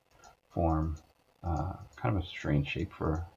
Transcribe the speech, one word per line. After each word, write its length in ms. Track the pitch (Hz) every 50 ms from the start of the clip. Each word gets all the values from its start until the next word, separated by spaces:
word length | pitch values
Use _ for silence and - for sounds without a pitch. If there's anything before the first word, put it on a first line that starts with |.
| _ _ _ - - - - _ _ _ -
form, 420 | 87 85 82 80 80 80 80 76 - - _ _ _ _ _ _ - -
uh, 300 | 85 82 143 - 92 - - 101 - -
kind 180 | - - 120 107
of 80 | 92 87
a 20 |
strange 440 | - - - - 76 73 71 - -
shape 240 | - - 85 - -
for 320 | - 82 80 78 85 85 - -